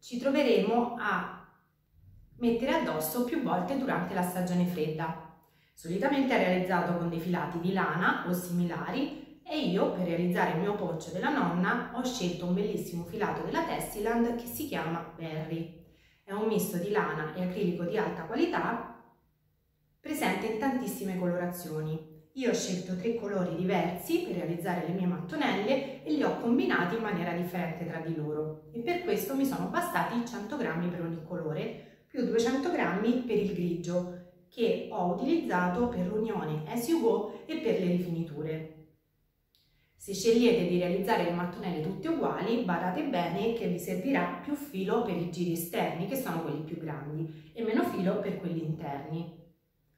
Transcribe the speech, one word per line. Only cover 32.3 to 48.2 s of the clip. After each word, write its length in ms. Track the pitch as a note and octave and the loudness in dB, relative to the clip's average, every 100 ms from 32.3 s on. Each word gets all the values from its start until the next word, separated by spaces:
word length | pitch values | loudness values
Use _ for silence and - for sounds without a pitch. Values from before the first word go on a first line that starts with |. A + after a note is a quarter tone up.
| A3+ A#3 C4 F4 | 4 2 2 0
grammi 540 | - F#3 F#3 A3+ B3+ A#3+ | 0 2 2 2 2 2
per 100 | G3+ | 2
il 160 | - | 2
grigio 680 | F3 F3 E3+ F3 F3+ F3+ - - - - | 0 0 0 0 -2 -2 -8 -14 -20 -18
che 400 | - A3+ - - | 0 2 2 -2
ho 220 | G3 F3+ | -2 0
utilizzato 760 | G3 C4 E4 A#3+ F3+ F3+ F#3 A#3+ | 0 2 2 4 2 2 2 0
per 180 | F3+ F3+ | 0 0
l'unione 560 | G#3+ A3+ F#3+ D#3 D#3 - | 0 0 0 -2 -4 -4
As 200 | A#3+ A#3+ | -4 0
You 140 | E4 | 2
Go 400 | - - - - | 4 2 0 -8
e 120 | - D#4+ | -8 -4
per 220 | A3 - | 0 2
le 60 | F3+ | 2
rifiniture. 1000 | F3 E3+ E3 D#3+ D3 D#3 D#3+ D#3+ - - _ _ _ _ _ _ _ _ _ _ | 2 0 -2 -4 -4 -6 -6 -8 -14 -20 _ _ _ _ _ _ _ _ _ _
Se 200 | _ - | _ -8
scegliete 540 | F#3+ A3+ A3+ A#3+ - F3 | 0 6 8 8 6 4
di 100 | F3+ | 2
realizzare 460 | F3+ F#3+ F3+ E3 | 2 2 2 2
le 80 | E3+ | 2
mattonelle 500 | F3 F3 - F#3 D#3 | 0 -2 -4 -4 -2
tutte 260 | D#3 F#3+ D#4+ | -2 -4 -2
uguali, 560 | D#4+ G#3+ - G3+ A#3 | 0 0 0 0 0
badate 400 | F3+ E3+ F3+ A3+ | 2 0 0 -2
bene 480 | D4 F3 E3+ F3+ A3+ | 0 0 0 0 0
che 160 | A#3 F#3 | 0 0
vi 100 | E3+ | -2
servirà 600 | - F3+ C4+ C#4 F3+ - | -2 -2 0 2 2 -2
più 120 | - | -6
filo 480 | D4 - F#3+ F#3+ A#3 | -6 -4 -4 0 2
per 140 | G#3+ E3+ | 2 0
i 140 | D#3+ | -2
giri 220 | - E3 | 0 0
esterni, 540 | E3 - G3 E3 E3 G3 | 0 -2 -2 -2 -2 -2
che 100 | C4+ | -2
sono 260 | - E3 | -2 -2
quelli 200 | D#3 D3 | -2 -4
più 140 | - E3 | -4 -6
grandi, 760 | D#3+ D3 C#3+ D#3 E3 - - | -6 -6 -6 -6 -6 -8 -16
e 80 | - | -4
meno 220 | G#3+ B3 | 0 2
filo 360 | - G3 F3+ - | 2 2 2 2